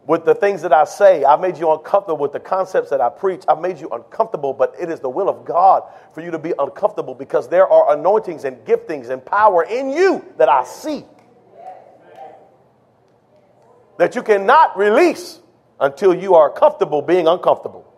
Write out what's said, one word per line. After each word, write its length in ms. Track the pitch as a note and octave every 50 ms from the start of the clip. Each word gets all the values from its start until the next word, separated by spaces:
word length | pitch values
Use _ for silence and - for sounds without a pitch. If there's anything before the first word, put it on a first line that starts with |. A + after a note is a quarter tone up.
| _
with 160 | C#3 D#3+ E3 E3
the 100 | D#3+ D3+
things 280 | D#3 G3+ G3+ G3+ E3+
that 100 | D#3 F3
I 140 | E3 D#3 D3+
say. 400 | - - - G3+ G3 F#3 D3+ C3+
I've 160 | C3+ D3 D#3+
made 160 | F3+ F#3 E3
you 140 | C#3+ E3+ D#3+
uncomfortable 460 | D#3 D3+ - - - G3 G3 - D#3+
with 140 | C#3 C#3+ C#3
the 80 | - C3
concepts 500 | - - F#3+ F#3+ F#3 F#3 - F3 E3 -
that 120 | C#3+ C3+
I 80 | B2 A#2+
preach. 340 | - - - F#3+ F#3 B2+ - -
I've 100 | D3+ D#3
made 200 | E3 F#3 F#3 C#3
you 100 | D#3+ -
uncomfortable, 640 | - A#2+ A2+ _ - - A3+ - - D#3+ C#3+ C#3 C3
but 220 | - B2+ B2 - -
it 100 | F3 E3
is 120 | D#3+ -
the 80 | - B2+
will 180 | B2+ E3+ G3+
of 160 | E3 - - A#2+
God 400 | C#3+ D3 E3+ F#3 F#3+ E3 C3 - - - - - _ _
for 80 | D#3+
you 100 | E3 F3
to 80 | E3 D#3+
be 140 | C#3+ E3+ -
uncomfortable 580 | - C#3 D3+ - - G3 G#3+ - - D3 C3 C3
because 340 | A#2+ C#3 - - D#3 - -
there 180 | D#3+ F3+ F#3+
are 300 | - D#3+ D#3+ - - D3+
anointings 480 | D3 D3+ F3+ G#3 A3 G#3+ F#3 E3 C3+ A#2+
and 120 | C3+ B2+ A#2+ A#2
giftings 440 | - A3+ A#3 - - D#3+ C#3+ A#2+ A#2+
and 140 | C3 B2+ B2+
power 400 | - F#3 G3+ G#3+ G#3+ F#3 E3+ D#3+
in 280 | - G#3+ B3+ C4+ C4+
you 340 | C4+ E4 F#4+ F#4+ D4+ - - - -
that 100 | - -
I 160 | D3+ D3 C3 -
see 400 | - - - - - D4 G#3+ - _ _ _ _ _ _ _ _ _ _ - - - - - - - _ _ C6+ - - - - - - - _ _ _ _ _ _ _ _ _ _ _ _ _ _ _ _ _ _ _ _ _ _ _ _ _ _ _ _ _ _ _
that 180 | - F3 E3+ -
you 80 | B3 -
cannot 540 | - G#3 G3 G3 G3+ C4+ D#4 D#4+ - -
release 640 | F3+ G3+ G#3 G#3+ C4+ F4+ E4 B3 - - - - - _ _ _ _ _ _ _ _
until 340 | C3 C#3 - - G3+ F#3+ E3+
you 220 | E3+ F#3+ G3 F#3
are 140 | E3 D3+ C#3
comfortable 520 | - - - D4+ D4+ - G3 D3+ D3+ D3
being 260 | C3+ D3+ E3+ F3+ E3
uncomfortable. 600 | D#3+ F3 F3+ F3 E3+ C3+ - - - G2 F#2 - _ _